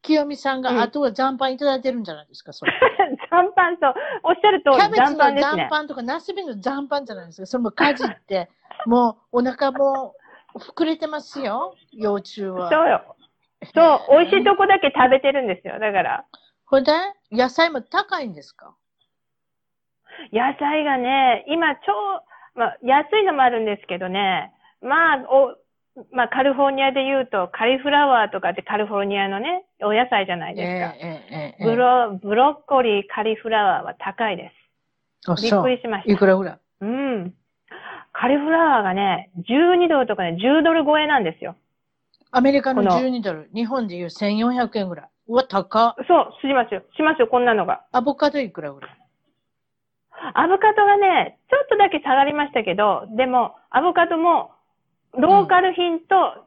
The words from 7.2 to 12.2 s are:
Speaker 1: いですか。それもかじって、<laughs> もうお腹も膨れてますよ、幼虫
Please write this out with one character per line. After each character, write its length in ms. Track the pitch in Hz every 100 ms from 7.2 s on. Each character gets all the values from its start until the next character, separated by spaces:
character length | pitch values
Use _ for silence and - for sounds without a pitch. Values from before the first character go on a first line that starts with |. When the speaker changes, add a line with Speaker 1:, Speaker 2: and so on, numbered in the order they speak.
Speaker 1:
い 20 | 170
で 40 |
す 80 | 165
か。 40 | 185
そ 120 | 254
れ 40 |
も 80 | 226
か 220 | - 294
じ 100 | 254
っ 160 | 233 - _
て、 240 | 190 175 _ _
<laughs> 140 | - 226
も 320 | 240 240 220 _
う 80 | 240
お 40 |
腹 280 | 254 254 277
も 440 | 262 277 269 233 - _ - _ -
膨 300 | - - 320
れ 120 | 320
て 80 | 311
ま 160 | 302
す 200 | - 277
よ、 340 | 254 226 370 - _
幼 240 | 226 214
虫 280 | 202